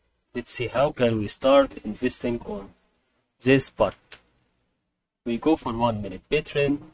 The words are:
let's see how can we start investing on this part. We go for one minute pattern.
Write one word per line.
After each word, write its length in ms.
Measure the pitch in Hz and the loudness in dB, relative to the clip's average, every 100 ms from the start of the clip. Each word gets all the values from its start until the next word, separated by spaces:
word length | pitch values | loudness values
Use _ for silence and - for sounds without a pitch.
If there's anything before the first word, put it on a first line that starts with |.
| _ _ _ | _ _ _
let's 180 | 123 120 | -8 -4
see 160 | - 117 | -4 -2
how 240 | 117 143 | 0 0
can 280 | - 120 113 | 2 2 2
we 80 | 104 | -2
start 500 | - 269 277 269 - | 0 4 4 4 -2
investing 560 | 220 208 247 - 247 233 | -12 -4 -2 -2 -2 -6
on 280 | 226 208 98 - _ _ _ _ _ _ | -8 -12 -12 -20 _ _ _ _ _ _
this 300 | 127 135 131 | 4 4 4
part. 500 | - 98 - - - _ _ _ _ _ _ _ _ _ _ - | 0 0 -2 -14 -20 _ _ _ _ _ _ _ _ _ _ -8
We 120 | 117 | -2
go 180 | 151 160 | 0 0
for 180 | 135 | 0
one 280 | 113 117 110 | -2 0 0
minute 260 | 101 92 - | -6 -12 -4
pattern. 600 | 151 156 147 143 147 - | -2 -2 -2 0 -2 -6